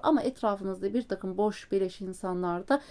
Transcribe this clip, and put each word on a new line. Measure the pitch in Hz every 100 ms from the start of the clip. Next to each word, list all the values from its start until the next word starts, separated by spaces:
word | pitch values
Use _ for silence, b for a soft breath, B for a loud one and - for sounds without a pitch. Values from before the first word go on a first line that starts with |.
Ama | - 285
etrafınızda | 254 - 220 202 190 190 196
bir | 233 240
takım | 190 190 185
boş, | 208 202 -
beleş | 196 185 -
insanlar | 185 180 190 180 180 175 -
da | 285 B